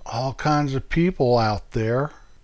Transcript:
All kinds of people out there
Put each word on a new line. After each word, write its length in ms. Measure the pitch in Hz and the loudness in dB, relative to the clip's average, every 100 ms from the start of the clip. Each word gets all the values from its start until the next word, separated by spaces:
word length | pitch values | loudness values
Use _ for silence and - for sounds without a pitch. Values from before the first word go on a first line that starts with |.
| - | -8
All 280 | 117 113 | -4 -4
kinds 420 | - 151 147 143 135 | -2 0 0 0 -4
of 120 | - | -2
people 500 | 165 175 - 127 120 | 0 2 2 2 4
out 340 | 110 104 - | 2 0 -4
there 400 | 117 110 123 143 - - - | -4 0 0 -2 -8 -20 -20